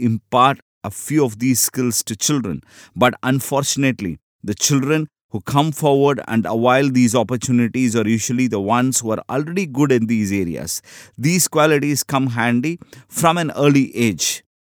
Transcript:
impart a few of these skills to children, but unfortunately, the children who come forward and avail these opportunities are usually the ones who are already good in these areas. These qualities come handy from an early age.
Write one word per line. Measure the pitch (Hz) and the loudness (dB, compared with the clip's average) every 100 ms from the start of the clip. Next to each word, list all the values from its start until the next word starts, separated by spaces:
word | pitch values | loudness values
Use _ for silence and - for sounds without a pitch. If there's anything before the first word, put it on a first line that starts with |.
impart | 120 110 - 123 131 135 _ _ | -2 -2 0 4 4 2 _ _
a | 113 | -12
few | - - 151 | -12 -4 0
of | 135 107 | 0 0
these | 127 123 | 0 0
skills | - 127 123 110 | 0 -2 -2 -2
to | - | -6
children, | 110 - 147 104 69 - - - | -4 -2 -2 -2 -8 -10 -20 -18
but | 87 123 - | 2 2 2
unfortunately, | 127 135 - 139 135 - 139 110 95 73 _ _ | -2 -2 0 -2 -2 0 0 -2 -6 -8 _ _
the | - | -8
children | 104 - 139 135 156 151 _ _ | -4 0 0 2 0 -2 _ _
who | 107 | -10
come | - 143 156 | -2 0 0
forward | 143 151 139 143 135 - | 0 0 2 2 0 -2
and | 113 90 | -2 -2
avail | 113 120 131 139 | 0 2 2 2
these | 127 123 120 | 4 4 2
opportunities | 104 123 - 120 117 131 127 117 | 0 -4 0 0 0 0 0 0
are | 104 | 0
usually | 113 - 123 127 | 0 0 -2 0
the | 107 | 0
ones | 98 120 127 127 | 0 0 0 -2
who | 117 | -4
are | 110 - | -6 -4
already | 131 151 180 180 | -6 -4 -6 -6
good | 127 147 | -2 2
in | 127 110 | 2 2
these | 113 101 | 0 0
areas. | 98 85 71 82 - - - - - | -2 -2 -6 -8 -10 -12 -20 -20 -4
These | 131 180 - | -2 0 0
qualities | 156 156 147 143 139 | 2 4 4 0 -2
come | - 139 135 | -2 -2 -2
handy | 117 117 120 143 170 - - - | 0 0 2 0 -4 -12 -20 -14
from | - 165 170 | 0 2 2
an | 160 104 | -2 2
early | 147 143 135 101 | 4 4 2 0
age. | 117 85 - - - _ | -2 0 -4 -6 -12 _